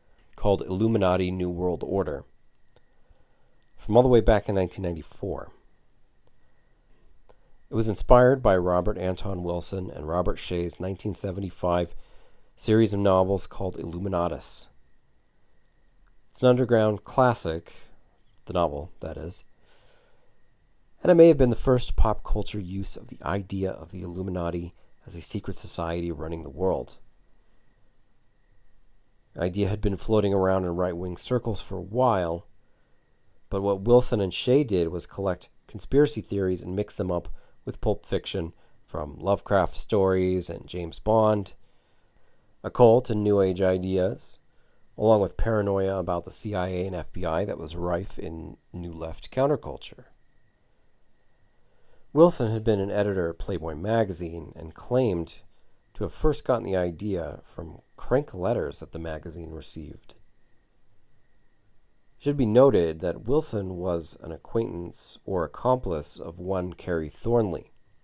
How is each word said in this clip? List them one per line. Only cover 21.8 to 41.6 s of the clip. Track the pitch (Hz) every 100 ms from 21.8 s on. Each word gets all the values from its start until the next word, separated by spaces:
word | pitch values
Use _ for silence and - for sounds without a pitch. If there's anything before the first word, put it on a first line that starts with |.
| -
pop | - 110 107
culture | - 110 101 107
use | 90 98 95 -
of | -
the | -
idea | 73 98 95 98 95
of | - 87
the | 92
Illuminati | 90 87 95 90 85 87 85 - - -
as | -
a | 87
secret | - 101 98 -
society | 98 - 85 87 85
running | 76 80 82
the | 76
world. | 71 92 71 64 - - _ _ - _ - _ _ _ _ _ _ _ _ _ - - - - - _ _ _
The | -
idea | 90 98 95
had | 104
been | 104 95
floating | - 107 98
around | 98 95 95
in | 90
right-wing | 87 90 85 92 87
circles | - 127 117 98
for | - 92
a |
while, | 90 117 127 98 85 85 - - _ _ _ _ _ _ _ - -
but | 98
what | 101 98
Wilson | 107 123 120 110
and | 95
Shea | - 127 139
did | 127 92 82
was | 85
collect | - - 95 87 - _ -
conspiracy | 101 - 139 147 110
theories | - 98 92 90
and | 92
mix | 95 -
them | - 92
up | 87 - - - -
with | - -
pulp | 110 101 -
fiction | 95 - 98 82 - _ -
from | _ 82 76 -
Lovecraft | 98 98 - 98 82
stories | - - 104 95 92 92 92 -
and | 98 -
James | 90 82 -
Bond, | 110 110 107 104 92 -